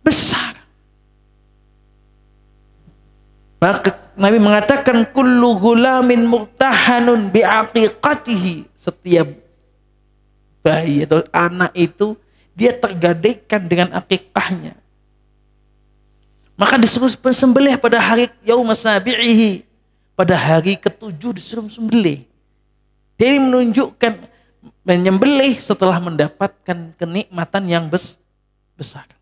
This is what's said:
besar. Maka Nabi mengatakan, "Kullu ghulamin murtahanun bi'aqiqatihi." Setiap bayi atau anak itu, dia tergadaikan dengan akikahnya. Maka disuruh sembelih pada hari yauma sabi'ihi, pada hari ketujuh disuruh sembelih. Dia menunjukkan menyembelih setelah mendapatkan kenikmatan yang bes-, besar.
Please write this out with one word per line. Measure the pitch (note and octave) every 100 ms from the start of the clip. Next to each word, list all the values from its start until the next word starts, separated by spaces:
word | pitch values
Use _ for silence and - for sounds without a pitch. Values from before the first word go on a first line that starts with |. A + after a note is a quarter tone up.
besar. | D#4+ - - - - - _ _ _ _ _ _ _ _ _ _ _ _ _ _ _ _ _ _ _ _ _ _ _ _ _ _ _ _ _ _
Maka | F3 G3 G3 - - -
Nabi | G3 A3
mengatakan, | G#3 G#3 G#3 C#4 C#4 A#3 A3
"Kullu | C4+ B3+ B3 A#3+ G#3
ghulamin | G#3+ A#3 C4 C4 B3 A#3+ A#3
murtahanun | A#3+ G#3 _ C4 A3 - A#3+ A#3+ A#3 G3
bi'aqiqatihi." | G3+ F#3+ A3 A3 A#3 G#3+ - D4 D4+ - G#3 F#3 D#3 - _
Setiap | - - F3+ E3+ D3+ D3 _ _ _ _ _ _ _ _ _ _ _ _
bayi | D#3 D#3 D#3+ C#3+ D3
atau | D#3 -
anak | E3+ F3 F3+ F3
itu, | F3+ E3 _ G#3 G#3+ _ _ _
dia | F3 A#3+
tergadaikan | B3 - F3+ E3+ E3 G#3 B3 _ G#3
dengan | F3 F3 F3+
akikahnya. | F3+ - F#3 _ - - F3+ D3 - _ _ _ _ _ _ _ _ _ _ _ _ _ _ _ _ _ -
Maka | G3+ C4
disuruh | A3+ B3 B3+ - C4
sembelih | B3+ C4 B3 C#4 B3
pada | A#3 A#3
hari | A3+ A3+ A#3+ _
yauma | G3+ A#3+ A3+
sabi'ihi, | G#3+ A3+ G3+ G3+ A3+ A#3 A3 A3 F#3 _ _ _ _ _ -
pada | F3
hari | E3+ C#3 D#3+ F3
ketujuh | G3 G3+ - A3 D3+ A#3+ F#3+
disuruh | - A3+ G#3+
sembelih. | A#3 A3 A3+ F3+ C#3+ - _ _ _ _ _ _ _ _ -
Dia | A#3+ C#4
menunjukkan | C4 B3+ A#3+ A3 C4+ _ A#3 G3 - _ _ _ - _
menyembelih | - F3+ F#3 F#3+ C4 C#4+ C4+ A#3+
setelah | - G3+ F#3 F3
mendapatkan | F3 D#3 D3+ _ G3 _ - E3+ E3 _
kenikmatan | E3 F3+ - F3 E3+ G3 F#3
yang | E3+ D#3+
bes-, | F3+ - _ _ _ _ _ _
besar. | _ D3+ C#3+ - _